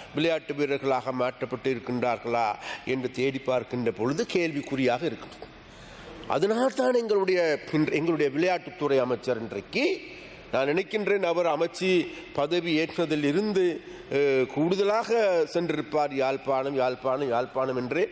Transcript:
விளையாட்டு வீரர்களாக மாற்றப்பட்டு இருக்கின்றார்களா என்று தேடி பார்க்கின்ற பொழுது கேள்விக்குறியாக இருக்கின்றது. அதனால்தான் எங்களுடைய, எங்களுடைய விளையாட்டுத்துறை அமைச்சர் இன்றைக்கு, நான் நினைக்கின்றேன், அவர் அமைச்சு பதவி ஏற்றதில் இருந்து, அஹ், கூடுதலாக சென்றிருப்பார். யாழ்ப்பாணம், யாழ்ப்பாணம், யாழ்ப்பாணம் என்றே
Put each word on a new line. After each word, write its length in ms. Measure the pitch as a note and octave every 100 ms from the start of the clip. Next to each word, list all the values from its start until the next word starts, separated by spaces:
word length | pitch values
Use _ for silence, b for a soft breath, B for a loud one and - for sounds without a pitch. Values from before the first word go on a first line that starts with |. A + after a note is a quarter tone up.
| B
விளையாட்டு 380 | C#3 E3 D#3+ -
வீரர்களாக 580 | C#3+ C#3+ C#3 C3+ B2+ C3
மாற்றப்பட்டு 640 | B2+ B2+ - B2+ A#2+ C3
இருக்கின்றார்களா 840 | A#2+ - B2 A#2+ A2 A#2 A#2 A2 - B B
என்று 260 | - C3 B2
தேடி 280 | B2 C3+ C3
பார்க்கின்ற 520 | - B2+ A#2 B2 A#2
பொழுது 340 | G2+ A#2+ D#3 A#3+
கேள்விக்குறியாக 680 | F#3 E3 C#3+ - C3+ B2 B2
இருக்கின்றது. 440 | D#3+ A2+ - - - - - B B B B B -
அதனால்தான் 680 | C3+ F#3+ A3+ C4 - B3+
எங்களுடைய, 680 | B3 A3+ G3+ F#3 F3+ E3 C#3+ -
எங்களுடைய 600 | D3+ D3+ D3+ E3 D#3 C#3+
விளையாட்டுத்துறை 680 | C#3 F3+ F3+ - - D3 C3+
அமைச்சர் 420 | B2 A#2+ B2+ A2+
இன்றைக்கு, 460 | A2 G2 - A#3+ E4+ F#4+ - - B B B
நான் 160 | B2 C#3
நினைக்கின்றேன், 560 | E3 G3+ G#3+ F#3+ G3
அவர் 220 | E3+ E3+
அமைச்சு 640 | E3+ D3+ E3 - F#3 F3+ C3+ B B
பதவி 460 | - D3 F3 E3+ D#3
ஏற்றதில் 440 | D#3+ - D#3+ D3+
இருந்து, 580 | C#3+ E3+ G#3+ F#3+ F3+ D3+ - B B
அஹ், 340 | C#3 C#3+ C3+
கூடுதலாக 640 | B2 C#3+ E3 F#3+ G3+ G#3+ G#3+ A#3 G3+ F3 D3+
சென்றிருப்பார். 600 | E3+ E3+ D3+ D3 D3+ D3
யாழ்ப்பாணம், 640 | C3+ C3 C3+ C3+ C3 C3+
யாழ்ப்பாணம், 540 | C3+ B2+ B2+ C3+ C3 C#3
யாழ்ப்பாணம் 460 | A#2 B2 C3 C3
என்றே 340 | B2+ B2 D3 G#3